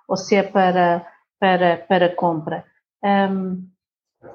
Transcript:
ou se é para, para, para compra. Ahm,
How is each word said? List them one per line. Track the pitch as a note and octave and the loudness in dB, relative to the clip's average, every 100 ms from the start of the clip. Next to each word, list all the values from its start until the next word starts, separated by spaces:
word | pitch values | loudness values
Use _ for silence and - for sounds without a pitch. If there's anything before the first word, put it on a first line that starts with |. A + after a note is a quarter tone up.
| - | -8
ou | F#3 | -6
se | - | 0
é | G3+ | 0
para, | G3 G3+ F#3 F3+ F3 F3 F3 - _ _ | 0 2 2 2 2 0 -4 -20 _ _
para, | G3 F3+ F3 E3+ - | 0 2 2 0 0
para | F#3+ F3 | 2 2
compra. | F3 F3 D#3+ D#3 E3 - _ _ _ | 0 -2 -2 -6 -10 -12 _ _ _
Ahm, | G3+ G3 G3 F#3+ F#3 F#3 F#3 _ _ _ _ _ - | 0 0 0 -2 -4 -8 -12 _ _ _ _ _ -20